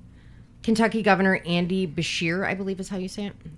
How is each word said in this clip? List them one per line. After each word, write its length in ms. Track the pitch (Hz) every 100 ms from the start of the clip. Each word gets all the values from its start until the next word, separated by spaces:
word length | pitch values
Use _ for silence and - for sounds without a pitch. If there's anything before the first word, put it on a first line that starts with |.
| - - - - - -
Kentucky 380 | - 220 226 220
Governor 400 | 202 185 190 190 160
Andy 420 | 175 175 190 185
Beshear, 580 | 156 160 - 165 175 196
I 100 | 190
believe 240 | 196 185
is 80 | 190
how 80 | 196
you 100 | 185
say 160 | - 202
it, 80 | - 165